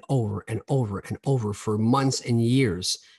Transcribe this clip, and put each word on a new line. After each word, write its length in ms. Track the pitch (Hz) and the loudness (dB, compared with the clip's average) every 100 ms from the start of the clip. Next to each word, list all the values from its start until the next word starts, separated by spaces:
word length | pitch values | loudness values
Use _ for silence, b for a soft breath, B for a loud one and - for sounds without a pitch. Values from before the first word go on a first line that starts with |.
| - | -2
over 340 | 139 107 101 - | 0 0 -4 -6
and 140 | 117 - | -8 -2
over 300 | 139 113 98 - | -2 0 -4 -8
and 100 | - - | -6 -2
over 280 | 135 107 | 0 0
for 240 | 101 - 107 | -4 -2 0
months 440 | 110 135 135 131 | 4 4 2 0
and 220 | - 117 | 0 2
years 540 | 117 127 127 90 95 - b | 4 4 2 0 -4 -6 b